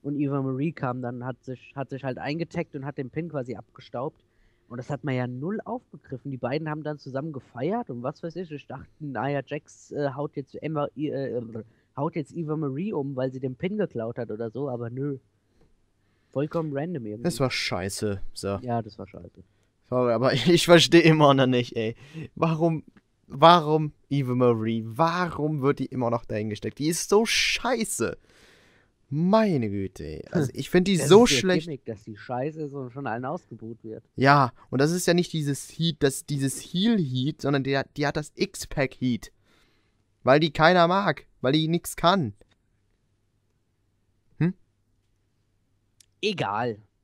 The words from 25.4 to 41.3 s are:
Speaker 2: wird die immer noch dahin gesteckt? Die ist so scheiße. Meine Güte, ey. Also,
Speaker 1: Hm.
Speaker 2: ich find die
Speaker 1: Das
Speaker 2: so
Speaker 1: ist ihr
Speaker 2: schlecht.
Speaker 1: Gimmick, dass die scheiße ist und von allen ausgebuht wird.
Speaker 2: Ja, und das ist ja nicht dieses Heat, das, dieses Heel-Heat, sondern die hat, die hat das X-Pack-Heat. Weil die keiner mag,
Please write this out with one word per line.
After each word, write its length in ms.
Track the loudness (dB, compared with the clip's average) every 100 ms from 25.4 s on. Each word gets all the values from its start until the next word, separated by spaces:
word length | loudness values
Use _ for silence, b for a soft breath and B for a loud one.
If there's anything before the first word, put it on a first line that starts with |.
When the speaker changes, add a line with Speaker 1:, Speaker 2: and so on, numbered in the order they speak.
| -4 0
Speaker 2:
wird 160 | 0 0
die 80 | -4
immer 240 | -2 -2
noch 140 | -2
dahin 260 | -4 -6 -4
gesteckt? 280 | -6 -8 -4
Die 100 | -4
ist 200 | -2 2
so 140 | 2 4
scheiße. 920 | 0 0 0 -2 -2 -4 -4 -4 -6 b b b b b b b _ _
Meine 580 | -2 2 4 4 0 0
Güte, 320 | -4 -6 -8
ey. 200 | -12 -12 -4
Also, 160 | -2 -2
Speaker 1:
Hm. 100 | -4
Speaker 2:
ich 120 | 0
find 180 | 2 4
die 80 | 2
Speaker 1:
Das 120 | 8
Speaker 2:
so 160 | 10
Speaker 1:
ist 80 | 10
ihr 40 | 6
Speaker 2:
schlecht. 280 | 2 0 -2
Speaker 1:
Gimmick, 180 | -12
dass 180 | -10 -12
die 140 | -12 -16
scheiße 460 | -8 -6 -6 -6
ist 100 | -10
und 180 | -10 -12
von 160 | -8 -6
allen 180 | -6 -6
ausgebuht 580 | -8 _ -16 -14 -14
wird. 180 | -14 -16 _ 0
Speaker 2:
Ja, 360 | 6 6 4 -2 b
und 100 | 0
das 100 | 2
ist 160 | 2 2
ja 80 |
nicht 180 | 2 2
dieses 360 | -2 -4 -4 -8
Heat, 300 | -4 -4 0
das, 240 | 0 0 -6
dieses 320 | -2 -2 -4
Heel-Heat, 840 | -6 0 2 2 0 0 -2 -2
sondern 200 | -2 0
die 140 | 0 -2
hat, 80 | -4 -4
die 100 | -2
hat 80 | -2
das 160 | -8
X-Pack-Heat. 960 | -4 -4 -4 -8 -4 -4 -2 -2 -2 -6 _ _ _ _ _ _ _ _ _
Weil 160 | 4 4
die 120 | 4
keiner 360 | 4 6 8 6
mag, 380 | 4 0 -2 -6